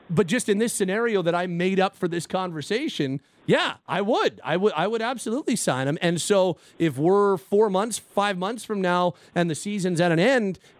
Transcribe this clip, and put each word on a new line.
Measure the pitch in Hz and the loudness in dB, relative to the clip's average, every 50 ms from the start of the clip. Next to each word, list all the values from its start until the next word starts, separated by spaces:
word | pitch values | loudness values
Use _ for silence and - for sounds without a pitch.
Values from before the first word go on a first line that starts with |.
| - - | -10 -2
but | 170 165 208 151 | 0 0 2 2
just | 214 247 - - | 0 0 0 0
in | 196 202 | 0 0
this | 233 226 | 0 0
scenario | - - 196 180 190 220 240 233 220 190 | -2 -2 -2 -2 0 0 0 0 0 0
that | 170 170 170 | 0 0 0
I | 175 180 185 | 0 -2 -2
made | 170 170 180 190 190 190 | -2 -2 0 0 2 2
up | 185 196 - | 0 0 -2
for | - 190 | -4 -6
this | 175 170 170 - - | -4 -4 -6 -6 -4
conversation, | - 185 185 180 165 156 139 - 196 247 311 302 - - 151 135 135 139 - _ _ _ _ - | -4 -4 -4 -6 -8 -8 -6 -4 -4 -4 -4 -4 -4 -4 -4 -4 -4 -8 -10 _ _ _ _ 0
yeah, | 208 302 349 247 143 - _ | 0 0 0 -2 -6 -8 _
I | - 143 175 | -6 -4 -2
would. | 202 202 269 403 415 - - - | 0 0 0 0 0 0 -2 -6
I | - 127 156 | -4 -4 -2
would, | 185 196 208 | 0 0 0
I | 160 151 170 202 | 0 0 -2 -2
would | 233 220 | -2 -4
absolutely | 220 233 269 226 - 226 220 285 - - 247 | -4 -6 -6 -6 -6 -4 -4 -4 -2 -2 -2
sign | - - 180 135 127 131 | 0 0 0 0 0 0
him. | 139 151 175 | 0 0 0
And | - 170 175 156 | 0 0 0 0
so | - - 202 196 185 185 165 - - - - - | 0 2 2 4 4 2 0 -4 -10 -16 -4 -2
if | 165 160 123 131 | -2 0 0 2
we're | 151 175 196 202 202 202 196 | 2 4 4 4 4 4 2
four | 175 - - 202 202 220 214 | 0 -2 0 2 4 4 4
months, | 185 185 208 240 208 | 2 0 -2 -2 -4
five | - - _ - 208 196 208 196 | -8 -12 _ -2 0 0 0 0
months | 180 185 196 247 220 - | -2 -4 -6 -6 -8 -8
from | - 214 196 | -6 -4 -2
now, | 185 175 175 180 180 175 - - - - - | 0 2 2 2 2 0 -2 -4 -10 -6 -2
and | 175 170 170 | -2 0 0
the | 151 | -2
season's | - - 208 208 208 175 185 175 151 | -4 -6 -6 -4 -2 -2 0 2 2
at | 175 175 | 2 4
an | 165 160 | 4 4
end, | 180 254 277 247 214 196 170 - _ - _ | 4 4 4 2 2 -2 -4 -6 _ -16 _